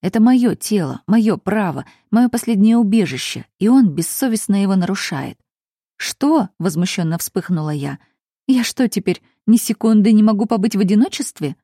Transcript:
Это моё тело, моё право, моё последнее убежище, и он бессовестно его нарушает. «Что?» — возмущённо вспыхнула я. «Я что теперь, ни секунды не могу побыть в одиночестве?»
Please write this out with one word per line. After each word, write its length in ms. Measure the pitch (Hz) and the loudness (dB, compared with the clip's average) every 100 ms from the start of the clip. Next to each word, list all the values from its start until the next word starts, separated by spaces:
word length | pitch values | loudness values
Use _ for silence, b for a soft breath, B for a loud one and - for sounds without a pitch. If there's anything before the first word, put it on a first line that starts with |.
Это 200 | - 233 | -2 2
моё 340 | 220 254 240 - | 4 4 2 -2
тело, 460 | - 208 151 131 - | -2 -2 -2 -8 0
моё 300 | 220 220 190 | 2 2 0
право, 480 | - 208 196 139 - b b | -2 -2 -2 -6 -12 b b
моё 200 | 220 247 | 0 0
последнее 480 | 240 226 220 214 233 | 0 -2 2 4 4
убежище, 680 | 220 220 180 131 - - - _ | 2 2 0 -4 -8 -10 -14 _
и 100 | 202 | 2
он 220 | 254 226 | 4 4
бессовестно 720 | 143 165 - 269 220 - 202 | 2 -6 -4 -2 -4 -2 0
его 140 | 196 190 | 2 0
нарушает. 640 | 175 196 - 147 131 139 _ _ _ _ _ _ | 0 -4 -6 -8 -10 -14 _ _ _ _ _ _
«Что?» — 520 | - - 277 320 220 _ | -14 -4 0 2 0 _
возмущённо 580 | 170 156 180 - 165 165 | -4 -2 -4 -2 -4 -4
вспыхнула 540 | - - 175 175 151 | -6 -8 -4 -4 -4
я. 280 | 151 143 135 _ _ _ _ - | -6 -8 -10 _ _ _ _ 0
«Я 160 | 262 | 0
что 240 | 233 - 247 | 0 -2 -2
теперь, 340 | - 202 175 _ _ - | -2 -4 -6 _ _ 0
ни 120 | 220 | 0
секунды 560 | - 220 226 220 208 | 2 -4 2 4 4
не 100 | 214 | 6
могу 220 | 220 214 220 | 4 2 0
побыть 320 | - 233 202 | 0 0 0
в 20 | |
одиночестве?» 760 | 185 208 302 - 277 - 147 - | 2 2 2 -2 -10 -6 -8 -8